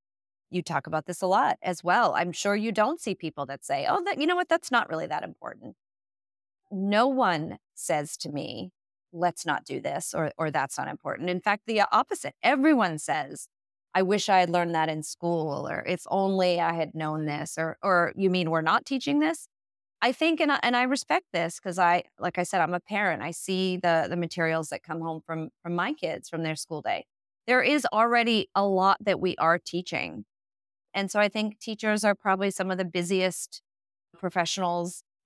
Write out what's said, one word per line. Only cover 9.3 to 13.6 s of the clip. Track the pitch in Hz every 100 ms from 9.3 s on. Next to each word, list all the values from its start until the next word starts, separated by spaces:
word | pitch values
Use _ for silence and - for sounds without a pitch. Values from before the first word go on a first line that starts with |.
| - 160
not | 147
do | - -
this," | 160 147 -
or, | - 151 -
or, | 156
"That's | 143 135 -
not | 139
important." | 147 151 - 175
In | 180
fact, | 208 208 -
the | 214
opposite. | - 214 - 381 143 -
Everyone | 240 269 302 269 185 156
says, | - 151 139 151 - _